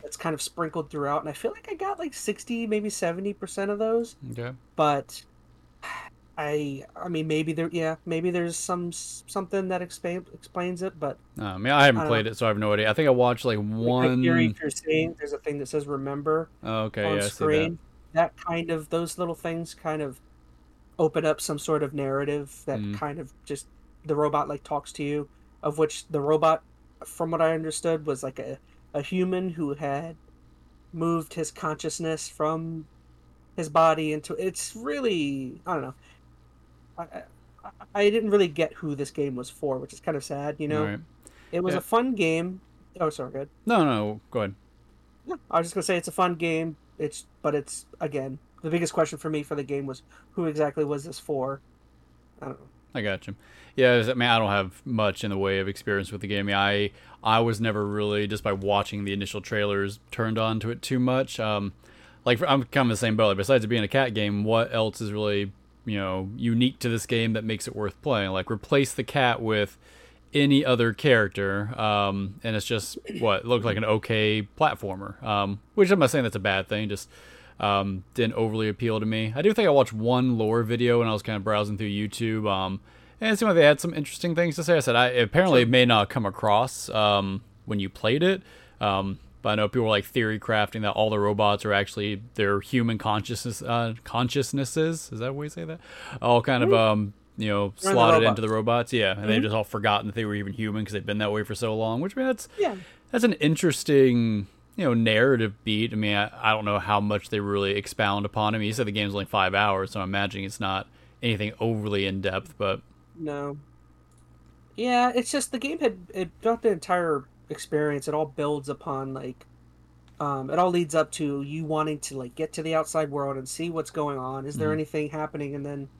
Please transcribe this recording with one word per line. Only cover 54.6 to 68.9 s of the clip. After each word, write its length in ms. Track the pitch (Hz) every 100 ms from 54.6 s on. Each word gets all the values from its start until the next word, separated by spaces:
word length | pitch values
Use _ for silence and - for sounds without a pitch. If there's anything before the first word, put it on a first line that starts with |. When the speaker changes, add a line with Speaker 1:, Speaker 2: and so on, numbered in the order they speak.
| 95 -
Speaker 2:
much 400 | - 117 104 92
in 60 | 107
the 80 | 98
way 200 | 98 98
of 80 | 98
experience 460 | 98 - 101 95
with 80 | 104
the 80 | 98
game. 200 | 101 101
I, 440 | 101 101 101 101 - - -
I 160 | 110 113
was 200 | 117 107
never 240 | 113 104 101
really, 420 | 104 104 104 104
just 160 | 104
by 80 | 110
watching 520 | 98 98 101 104 101
the 80 | 98
initial 280 | 101 98 107
trailers, 580 | - 110 104 101 98 107 _
turned 260 | - 113 110
on 220 | 113 113
to 100 | 113
it 100 | 120
too 200 | - 127
much. 400 | 123 127 131 -
Um, 320 | 110 104 101 - - - - -
like, 160 | - 120 156
I'm 160 | 139
kind 220 | 120 143 123
of 40 |
the 60 | 107
same 200 | 117 107
boat. 120 | 107
Like, 80 | 95
besides 280 | 98 135
it 40 | 107
being 140 | 117
a 60 | 104
cat 260 | 135 131
game, 300 | 107 104 104
what 280 | 107 113 117
else 280 | 117 110 -
is 100 | 107
really, 400 | 104 104 101 101 - _ _
you 120 | - 104
know, 320 | 95 92 95 113
unique 420 | 117 117 127 131
to 80 | 123
this 160 | 117
game 280 | - 117 113
that 100 | 110
makes 240 | 110 107 -
it 80 |
worth 260 | 107 104 -
playing? 300 | 151 117 98
Like, 180 | 95 92
replace 460 | 110 - 143 135